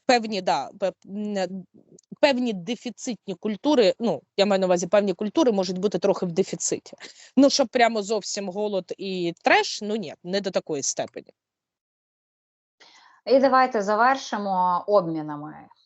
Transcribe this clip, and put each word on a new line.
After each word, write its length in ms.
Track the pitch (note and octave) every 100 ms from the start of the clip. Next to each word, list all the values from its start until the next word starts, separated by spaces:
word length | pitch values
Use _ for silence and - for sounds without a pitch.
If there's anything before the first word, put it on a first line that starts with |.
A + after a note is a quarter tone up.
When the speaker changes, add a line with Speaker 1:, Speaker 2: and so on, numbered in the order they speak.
| -
Speaker 1:
певні, 360 | B3 A3 G3+
да, 280 | F#3 D#3 B2+ -
пе-, 140 | F#3+ - -
м, 600 | G3+ G#3 G3+ F3+ F#3+ F3+ _ _ - - -
певні 320 | D4 B3 B3
дефіцитні 840 | F#3+ E3+ B3 B3 - C4 G#3+ - F#3
культури, 580 | G#3 G#3 C#4+ D4+ F#3+ -
ну, 220 | A3+ C#3 _ -
я 80 | G3+
маю 140 | G3
на 60 | F#3
увазі, 220 | F3 F3+
певні 260 | G#3 G3+
культури 380 | F3+ G#3 - C4
можуть 260 | G3 F#3 F3+
бути 220 | G3+ F3
трохи 260 | G3+ - F3+
в 60 |
дефіциті. 600 | E3 F#3+ E3 - - - - - - - -
Ну, 120 | C#4
щоб 180 | - B3+
прямо 340 | B3+ A3+ A3+
зовсім 480 | G3 A3 - G#3 G3
голод 440 | F#3+ G#3 F#3+ - -
і 360 | G3 F#3 E3+ -
треш, 380 | - F#4+ G4+ -
ну, 140 | G#3 A3
ні, 180 | D3+ -
не 180 | F3 G3+
до 100 | F#3+
такої 320 | F#3 - C#3+
степені. 500 | - - A2 - - _ _ _ _ _ _ _ _ _ _ _ _ _ _ _ - _ _ _ G#3+
Speaker 2:
І 140 | C4
давайте 420 | C4+ C4 B3+ A#3
завершимо 1000 | G3 G#3+ B3 C4+ - A3 G3 F#3 F3+ F3 -
обмінами. 640 | G#3 E3 D#3+ D3+ D3 D3+ D3 - _